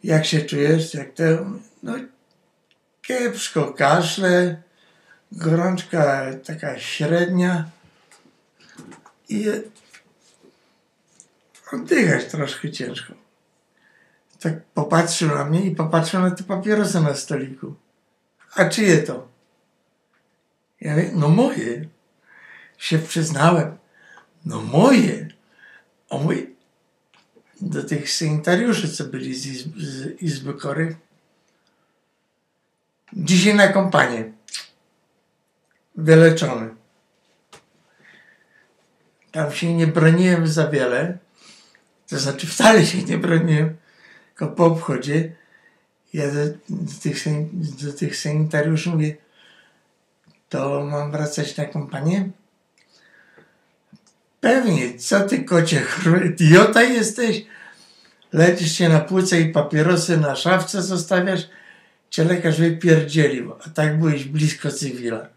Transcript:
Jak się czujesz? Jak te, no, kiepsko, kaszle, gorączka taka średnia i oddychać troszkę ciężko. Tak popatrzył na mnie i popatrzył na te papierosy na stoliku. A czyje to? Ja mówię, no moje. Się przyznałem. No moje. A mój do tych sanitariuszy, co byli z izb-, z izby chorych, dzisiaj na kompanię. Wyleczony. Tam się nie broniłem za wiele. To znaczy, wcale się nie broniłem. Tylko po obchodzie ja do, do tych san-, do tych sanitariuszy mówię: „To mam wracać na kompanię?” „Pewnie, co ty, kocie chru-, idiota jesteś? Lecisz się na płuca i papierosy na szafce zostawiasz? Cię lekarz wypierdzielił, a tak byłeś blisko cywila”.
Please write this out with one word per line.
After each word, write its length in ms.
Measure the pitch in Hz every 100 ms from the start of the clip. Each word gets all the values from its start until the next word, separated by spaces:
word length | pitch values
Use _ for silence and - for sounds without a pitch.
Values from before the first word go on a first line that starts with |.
Jak 220 | 185 156 156
się 160 | 156
czujesz? 520 | 151 147 147 160 160
Jak 200 | 151 135
te, 320 | - 165 165 196 226 - _
no, 100 | - 233 - _ _ _ _ _ _ _ _ _ -
kiepsko, 640 | 254 240 - - 160 143
kaszle, 880 | - 139 165 160 - 185 180 180 165 _ _ _ _ _ _ _
gorączka 920 | - 165 165 180 180 - 165 147 135 135 135 -
taka 340 | 156 147 123
średnia 920 | - - 151 170 175 185 180 180 160 _ _ _ _ _ _ _ _ _ _ - - - _ _ _
i 160 | 214 214 214 - _ _ - _ _ _ _ _ _ _ _ _ _ _ _ - _ _ _ -
oddychać 520 | 135 - 311 190 135 -
troszkę 460 | 156 139 - 147
ciężko. 420 | - 123 120 - - _ _ _ _ _ _ _ _ _ _ _ _
Tak 240 | 170 160
popatrzył 680 | _ - 151 165 170 - 160
na 160 | 143 143
mnie 200 | 165 196
i 100 | 160
popatrzył 460 | 160 170 160 190
na 100 | 180
te 120 | 180
papierosy 580 | - 190 208 214 196 185
na 120 | 156
stoliku. 600 | 135 - 139 135 135 135 147 _ _ _ _ _ _ _ -
A 100 | 170
czyje 320 | - 208 156
to? 300 | - 127 - _ _ _ _ _ _ _ _ _ _ _ _ _ _ _
Ja 140 | - 151
mówię, 160 | 180
no 160 | 202 147
moje. 560 | 180 269 - 117 120 156 _ _ _ _ - - - - _
Się 220 | - 160
przyznałem. 760 | 160 165 156 139 156 170 - - _ _ _ - _ _ -
No 160 | -
moje. 680 | 113 135 240 247 - - - - _ _ - - _ _ _
A 80 | 135
mój 380 | 147 131 - _ _ _ _ _ _ _ _ _ _ _
do 220 | 196 147
tych 260 | 143 151 -
sanitariuszy, 800 | - 156 151 165 175 240 214 170
co 140 | -
byli 320 | 139 131 131 127
z 120 | 139
izb-, 300 | 131 160 175
z 440 | 147 131 135 -
izby 380 | 170 135 139 143
chorych, 360 | 147 143 165 160 _ _ _ _ _ _ _ _ _ _ _ _ _ _ _ _ _ _ _ _ _
dzisiaj 420 | 208 151 180 202 208
na 120 | 196
kompanię. 640 | 196 185 147 127 117 110 110 - - - _ _ _ _ _ _ _ _ _ _ _ _ -
Wyleczony. 760 | 156 160 165 160 143 120 110 - _ _ _ _ _ _ _ - _ _ _ _ _ - _ _ _ _ _ _ _ _ _ _ _
Tam 200 | 156 147
się 220 | - 170
nie 140 | 170 160
broniłem 600 | 165 160 170 185 170 160
za 200 | 156 147
wiele. 500 | 147 131 127 165 185 _ _ - - _ _ _ _ _
To 100 | 143
znaczy, 280 | 147 143 160
wcale 380 | - - 220 156
się 180 | 180
nie 140 | - -
broniłem. 600 | 175 165 170 151 156 160 _ _ - - _
Tylko 260 | - 143 -
po 100 | 170
obchodzie 680 | 160 - 127 143 156 160 - _ _ _ _ _ _ _
ja 140 | 156 143
do, 180 | 147 147 156 -
do 220 | - 151 -
tych 160 | 160 -
san-, 300 | 160 151 156 185 156 131
do 120 | 147
tych 240 | 143 160 -
sanitariuszy 720 | 160 151 156 151 151 156 175
mówię: 260 | 165 151 151 _ _ _ _ _ _ _ _ _ _ _ _ _
„To 360 | 135 139 143 143
mam 260 | 147 147
wracać 460 | 147 151 - 147 -
na 80 | 147
kompanię?” 640 | 156 139 139 151 190 190 - _ _ _ _ _ _ _ _ _ _ _ _ _ _ _ _ _ _ _ _
„Pewnie, 560 | - 262 240 156 123 -
co 240 | - 202
ty, 220 | 196 254
kocie 380 | - 170 160 147
chru-, 440 | 113 - 175 175 185
idiota 580 | - 160 175 214 233
jesteś? 600 | 240 240 214 - 233 220 - - - - _ _ _ _ _
Lecisz 380 | 151 175 180 165
się 180 | - 170
na 100 | 156
płuca 380 | 156 185 185 170
i 140 | 160
papierosy 640 | 151 147 151 160 170 - 160
na 180 | 147 135
szafce 460 | 170 185 - 202
zostawiasz? 680 | 180 180 170 185 185 180 165 - - - _ _ _
Cię 140 | -
lekarz 360 | 165 180 170 151
wypierdzielił, 920 | 165 165 180 156 147 156 143 127 117 - -
a 40 |
tak 300 | 156 151 151
byłeś 260 | 160 143 135
blisko 460 | 151 151 - 151
cywila”. 560 | - 139 120 120 110 -